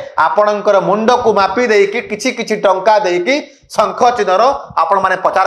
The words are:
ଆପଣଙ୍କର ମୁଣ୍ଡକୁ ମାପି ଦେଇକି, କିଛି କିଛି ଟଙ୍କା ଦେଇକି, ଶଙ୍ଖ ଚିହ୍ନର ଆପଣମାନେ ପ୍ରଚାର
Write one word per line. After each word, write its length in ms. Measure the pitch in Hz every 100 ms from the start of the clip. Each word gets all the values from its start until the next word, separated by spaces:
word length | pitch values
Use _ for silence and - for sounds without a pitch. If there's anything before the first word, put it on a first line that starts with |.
| - -
ଆପଣଙ୍କର 580 | 160 208 208 208 202 196 175
ମୁଣ୍ଡକୁ 420 | 208 226 247 226
ମାପି 280 | 202 190 240 240
ଦେଇକି, 320 | 208 196 226 -
କିଛି 180 | - 262
କିଛି 220 | - 208 214
ଟଙ୍କା 320 | 196 190 220 214
ଦେଇକି, 360 | 185 175 180 285 - _ -
ଶଙ୍ଖ 320 | - 202 180 240 240
ଚିହ୍ନର 260 | 190 185 247 269 - -
ଆପଣମାନେ 380 | - 196 190 185
ପ୍ରଚାର 220 | - 190